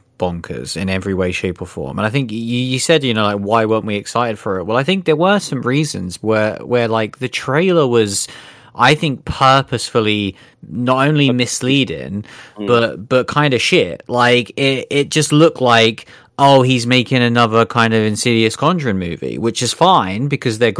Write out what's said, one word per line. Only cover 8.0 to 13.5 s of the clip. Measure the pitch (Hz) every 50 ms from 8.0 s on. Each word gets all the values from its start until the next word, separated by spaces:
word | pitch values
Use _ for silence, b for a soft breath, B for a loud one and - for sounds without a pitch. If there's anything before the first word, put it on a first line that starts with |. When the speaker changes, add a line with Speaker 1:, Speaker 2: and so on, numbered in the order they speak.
| 110 101 101 - - B B B B B B B B B B
Speaker 1:
I | - 120 131 151
think, | 151 170 151 127 - -
purposefully | - - - 139 131 131 139 131 - 139 113 - - - 120 110 107 104 104 101 95 92 b b b b b - -
not | - 120 123 123 127 131 135 147
only | 156 147 143 131
misleading, | 123 123 123 - - - 123 127 139 139 127 92 82 71 64 67 95 104 107 B B B B B B 107
Speaker 2:
Mm. | 104 104
Speaker 1:
but, | 120 117 117 104 67 82 107 -
but | 131 127 117 -
kinda | - 147 151 147